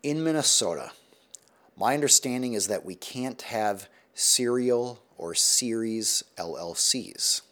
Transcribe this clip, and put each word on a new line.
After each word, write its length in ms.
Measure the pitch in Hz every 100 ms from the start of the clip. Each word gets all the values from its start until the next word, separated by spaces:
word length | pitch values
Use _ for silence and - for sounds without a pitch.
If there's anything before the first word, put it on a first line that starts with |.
| 147
In 160 | 151
Minnesota, 680 | 160 156 127 - 98 78 60 - _ _ _ - _ _ _ -
my 180 | 113
understanding 600 | 143 143 - 135 123 127
is 140 | 110 92
that 180 | 98 90
we 100 | 92
can't 460 | - 127 127 -
have 480 | - 113 107 98 95 _ _
serial 880 | - - - 120 123 123 120 123 120 _ -
or 180 | 85 82
series 880 | - - 123 113 113 113 107 - - -
L 180 | 85 76
L 180 | 85 82
Cs. 680 | - 127 - - - - -